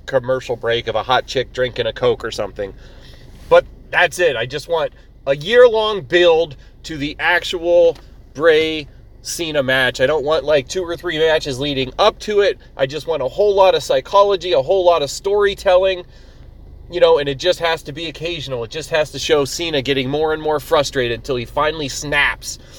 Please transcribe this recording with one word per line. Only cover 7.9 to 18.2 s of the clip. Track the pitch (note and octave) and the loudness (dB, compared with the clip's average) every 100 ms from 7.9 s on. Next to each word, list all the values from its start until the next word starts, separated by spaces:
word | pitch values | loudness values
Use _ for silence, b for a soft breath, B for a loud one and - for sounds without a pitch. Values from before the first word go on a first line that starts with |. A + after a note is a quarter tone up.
| D#3 b b - | 2 b b -20
Bray | - E3 D#3 D#3+ D#3 C#3+ b b - | 0 4 4 2 -4 -10 b b -18
Cena | - - E3 D3+ | -12 -8 -4 -2
match. | B2+ C3 B2+ B2 | 0 0 0 0
I | C3 | 0
don't | D3+ | 0
want, | C3+ D#3 | 0 -2
like, | D3 D#3 B2+ | 2 0 0
two | F#3 | -6
or | E3+ E3+ | -6 -6
three | F3 D#3 | -6 0
matches | D#3+ D#3 D3 B2+ | 2 2 -2 -6
leading | D3 C3+ B2+ - | -4 -4 -4 2
up | G3+ - | 2 2
to | - G#3 | -2 0
it. | G3 - b - | 2 0 b -6
I | C3+ | -4
just | D3+ D#3+ | -4 -6
want | D#3 | -4
a | B2+ | -4
whole | - G#3 | 0 2
lot | G3 F#3+ | 4 4
of | D#3+ | 4
psychology, | - C#3 - G3+ G3+ G3 F3 | 0 -2 2 2 4 2 0
a | D#3+ | 0
whole | C3 F#3+ | 2 2
lot | F3 E3+ | 4 2
of | C#3 | 0
storytelling, | - G3 G3+ G3+ F#3+ F#3+ F3+ F#3+ F#3 F3+ b b b b b - - - | -6 -2 0 0 0 2 4 4 -2 -8 b b b b b -20 -20 -10
you | F3 | 2
know, | E3+ D#3+ | 4 4
and | C#3+ | 2
it | C3+ | -2
just | F3 F3 | -2 0
has | E3+ E3 | -2 -4
to | - | -6
be | C#3+ E3 | -10 -10
occasional. | - | -8